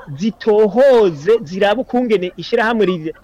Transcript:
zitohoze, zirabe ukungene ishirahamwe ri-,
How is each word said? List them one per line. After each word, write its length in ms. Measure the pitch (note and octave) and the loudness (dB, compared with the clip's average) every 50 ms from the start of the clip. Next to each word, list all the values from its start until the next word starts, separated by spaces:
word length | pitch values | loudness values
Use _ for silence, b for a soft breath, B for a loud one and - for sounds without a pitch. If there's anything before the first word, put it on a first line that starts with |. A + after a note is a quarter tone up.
| - - C#3 C3+ | -16 -14 -10 -6
zitohoze, 1120 | F#3+ A3+ - - - A3+ G#3 G#3+ A3 G#3 F3+ A#3 C4+ C#4 B3+ A#3 G#3+ F#3 D#3+ C#3 C#3+ F#3+ A#4 A4 G#3+ | -4 -4 -4 -2 0 0 2 4 2 2 2 4 4 4 6 4 4 2 0 -2 0 0 0 0 0
zirabe 380 | C#3+ F#3 F#3+ G3+ G3+ G#3 B3 | -4 -4 -2 -2 0 0 -2
ukungene 500 | - - - B3 B3+ A#3+ A3 F#3 F3+ F3+ - - | -4 -4 -4 -4 0 0 0 -2 -2 -4 -10 -12
ishirahamwe 480 | E3 - - A3+ A3 A3 A#3+ A3 G3+ | -8 -4 -2 -2 0 -2 0 0 0
ri-, 280 | F3+ F#3 E3+ D#3 D#3+ D3+ - | 0 -2 -4 -8 -10 -12 -14